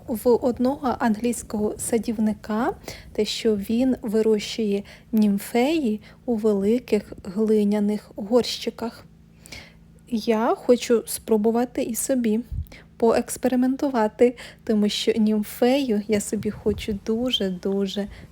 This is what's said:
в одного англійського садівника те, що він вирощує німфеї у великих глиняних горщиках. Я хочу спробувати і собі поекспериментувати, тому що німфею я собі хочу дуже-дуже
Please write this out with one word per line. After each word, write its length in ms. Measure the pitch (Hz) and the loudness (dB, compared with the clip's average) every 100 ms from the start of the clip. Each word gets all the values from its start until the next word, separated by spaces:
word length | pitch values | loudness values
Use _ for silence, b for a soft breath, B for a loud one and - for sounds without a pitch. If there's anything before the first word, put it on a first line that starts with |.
| - | -4
в 220 | 220 254 | -2 2
одного 640 | 226 262 240 247 285 254 - | 2 2 0 -2 0 -2 0
англійського 760 | 240 208 240 233 - 214 208 - | 0 0 -2 -4 -6 -4 -4 -4
садівника 920 | - 233 233 220 214 208 - 214 285 427 B B B | -2 -2 -2 -2 -2 -2 -4 -2 -2 -4 B B B
те, 120 | - | -4
що 320 | 208 - 226 208 | -4 0 0 0
він 400 | 196 226 262 240 | 0 0 2 0
вирощує 800 | 226 220 220 214 - - 214 202 - B B | 0 0 2 2 -2 -4 -2 -2 -4 B B
німфеї 880 | 220 208 202 - 233 262 330 247 214 B B - | 2 4 2 0 0 2 2 0 -4 B B -4
у 80 | |
великих 800 | 226 220 202 196 247 - 208 - - | 0 2 2 2 0 0 -2 -2 -14
глиняних 840 | 208 185 220 214 202 208 208 214 - - | -8 -2 2 4 4 2 0 -2 -6 -12
горщиках. 880 | 196 247 220 - 233 220 233 - - - - B B B B B - - - | 0 2 2 -4 -8 -8 -10 -10 -20 -20 -20 B B B B B -20 -20 -6
Я 440 | 226 233 220 247 | -4 0 2 2
хочу 480 | 381 - 247 - 233 - | 0 2 2 4 0 0
спробувати 760 | - - 220 220 226 254 - | -8 0 2 2 2 0 -4
і 120 | 262 | -4
собі 460 | 220 - 262 233 220 240 - - B B - | -4 -2 0 2 0 -2 -8 -10 B B 0
поекспериментувати, 1400 | 226 240 240 - 254 254 254 269 285 254 214 - 247 247 B B | 2 2 0 -2 0 2 2 2 0 2 0 4 2 2 B B
тому 240 | - 214 208 | -2 2 2
що 240 | - - | 0 0
німфею 920 | 226 214 214 208 - 247 277 262 208 208 | 2 2 2 -2 0 2 2 2 -2 0
я 120 | 208 | -2
собі 300 | - 214 208 | -2 -4 -4
хочу 480 | - 214 202 - 202 - | -4 -4 -4 -4 -6 -4
дуже-дуже 1000 | 220 254 - 190 180 196 196 196 202 202 B B | -2 -2 -2 -2 -4 -2 -2 -2 -4 -8 B B